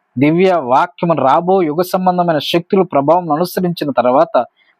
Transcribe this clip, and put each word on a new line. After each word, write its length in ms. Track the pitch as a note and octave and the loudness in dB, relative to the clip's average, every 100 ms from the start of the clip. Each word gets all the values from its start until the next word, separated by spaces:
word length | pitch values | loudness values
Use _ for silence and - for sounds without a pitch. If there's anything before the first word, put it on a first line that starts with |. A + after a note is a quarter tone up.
| _ - | _ -2
దివ్య 360 | C#3+ E3 F#3+ | 0 2 2
వాక్యమును 680 | F3 B2+ C3 F3 - F3 D3+ | 0 0 0 0 -4 -2 0
రాబో 400 | C3 D3+ F3 F#3+ | 2 2 2 0
యుగ 180 | E3 D3+ | 0 -2
సంబంధమైన 560 | F3+ F#3 F#3 F3+ F3 D#3 | -2 -2 -2 0 0 -2
శక్తులు 440 | - E3+ - F#3+ | -2 -4 0 0
ప్రభావం 500 | E3+ C#3+ C#3 F3 F3 | 0 0 2 0 0
అనుసరించిన 580 | D3+ F3 - F3+ E3+ D3+ | -4 -2 -2 -4 -4 -4
తర్వాత 560 | C3 B2 C3 E3+ C3 A#2 _ _ | 0 2 2 2 0 -4 _ _